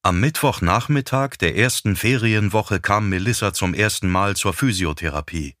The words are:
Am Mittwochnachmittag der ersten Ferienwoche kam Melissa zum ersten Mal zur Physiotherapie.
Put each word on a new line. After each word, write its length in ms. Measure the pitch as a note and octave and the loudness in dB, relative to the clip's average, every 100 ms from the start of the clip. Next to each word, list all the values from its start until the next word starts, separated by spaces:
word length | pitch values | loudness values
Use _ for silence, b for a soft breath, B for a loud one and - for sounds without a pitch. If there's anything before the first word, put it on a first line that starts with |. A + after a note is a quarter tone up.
| G2+ | 2
Am 140 | F2 | 2
Mittwochnachmittag 1080 | C3 D#3 C#3+ - F2 G#2 - D3 C3+ C3+ C3+ - | 2 2 0 2 2 2 2 -2 0 -2 -2 -2
der 160 | F2 F2 | 0 2
ersten 400 | B2 - - F2+ | 0 0 -2 0
Ferienwoche 800 | A2 C3 A2+ G#2+ G#2 G#2+ - F#2+ | 0 2 2 2 2 0 0 -2
kam 300 | - G#2 G#2 | 2 2 2
Melissa 440 | F#2 G2+ A#2 G#2 | 0 0 0 -2
zum 220 | - F#2 | -2 -2
ersten 340 | F2+ G#2+ - F#2+ | 0 0 0 0
Mal 280 | F#2 G2+ G2 | 0 0 0
zur 180 | G2+ | -2
Physiotherapie. 1000 | E2+ C3+ F#2+ E2+ D#2 E2 D2 D2 E2+ C#2 - | 0 -2 0 -2 -2 -4 -6 -6 -8 -8 -12